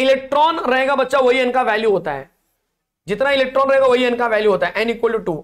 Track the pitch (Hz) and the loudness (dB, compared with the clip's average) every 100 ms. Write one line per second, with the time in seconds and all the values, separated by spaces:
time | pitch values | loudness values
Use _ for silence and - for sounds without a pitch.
0 | 262 269 262 285 311 330 330 262 269 277 | 0 0 0 0 0 0 -2 0 0 0
1 | 254 277 254 262 247 247 240 214 226 190 | 0 2 2 2 0 0 0 0 0 0
2 | 160 139 139 _ _ _ _ _ _ _ | -2 -10 -12 _ _ _ _ _ _ _
3 | - 202 269 277 254 269 269 269 262 247 | -8 -4 0 0 0 0 2 2 4 2
4 | 247 240 240 214 214 185 175 190 226 226 | 0 0 0 0 2 2 0 -2 -4 -2
5 | 226 220 180 156 | -2 -2 -4 -6